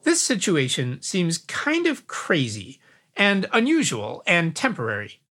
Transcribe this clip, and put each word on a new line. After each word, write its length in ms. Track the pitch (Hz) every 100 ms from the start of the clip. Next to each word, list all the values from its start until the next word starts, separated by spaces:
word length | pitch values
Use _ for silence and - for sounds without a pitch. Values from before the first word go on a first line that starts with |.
This 180 | - 330
situation 840 | - 233 196 165 131 - 123 131
seems 340 | - 190 170 165
kind 480 | - - - 320 339
of 220 | 294 _
crazy 720 | - - 180 123 107 92 135 _ _ _ -
and 300 | 202 202 190
unusual 720 | 226 240 320 226 120 104 120 -
and 300 | 175 165 165
temporary. 680 | 269 202 113 104 104 - _